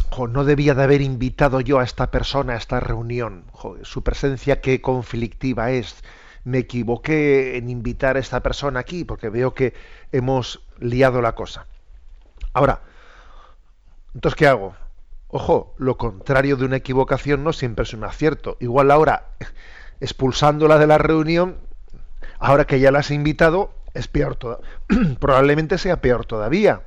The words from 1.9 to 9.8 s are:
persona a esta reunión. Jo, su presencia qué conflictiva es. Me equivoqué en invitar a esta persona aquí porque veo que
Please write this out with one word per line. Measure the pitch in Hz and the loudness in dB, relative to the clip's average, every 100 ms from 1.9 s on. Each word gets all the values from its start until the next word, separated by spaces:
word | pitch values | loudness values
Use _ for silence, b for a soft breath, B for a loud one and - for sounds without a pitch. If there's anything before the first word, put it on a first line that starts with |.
| - 127 | -2 -2
persona | 127 - 139 131 | -2 -2 -2 -2
a | 117 | -4
esta | - 127 | -4 -4
reunión. | - 113 117 120 113 90 87 | -2 -4 -4 -6 -6 -10 -18
Jo, | - 110 92 | -16 -16 -14
su | 101 - | -12 -6
presencia | - - 139 131 143 135 | -4 0 0 0 0 0
qué | - 131 | 0 0
conflictiva | - 127 113 117 113 - 131 113 113 | 0 -2 -4 -6 -6 -6 -4 -2 -2
es. | 127 98 - - B B B | -2 -4 -10 -20 B B B
Me | 123 127 | -4 -2
equivoqué | 120 120 110 117 - 156 147 139 131 127 | -2 -4 -2 -4 0 0 4 2 2 -4
en | 120 | -6
invitar | 123 117 120 135 131 | -6 -6 -2 0 0
a | |
esta | 123 123 | -2 -4
persona | 117 123 143 127 | -4 -4 -4 -4
aquí | 123 180 | -6 -8
porque | 123 110 110 | -8 -8 -6
veo | 110 127 | -2 -2
que | 123 127 - | 0 -2 -2